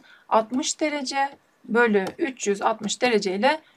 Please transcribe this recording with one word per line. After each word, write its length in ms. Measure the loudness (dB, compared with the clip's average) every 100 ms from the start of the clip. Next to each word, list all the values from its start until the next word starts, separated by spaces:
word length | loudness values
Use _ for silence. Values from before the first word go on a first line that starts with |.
| -10 -20 0
altmış 500 | 0 2 -4 -6 -4
derece 580 | -2 -2 -4 -2 -2 -4 _ _ -2
bölü 320 | 2 4 2 0 -4
üç 300 | -6 -4 -4
yüz 140 | 0
altmış 400 | 0 -2 -4 -2
derece 340 | 2 2 0 0
ile 260 | 0 0 -6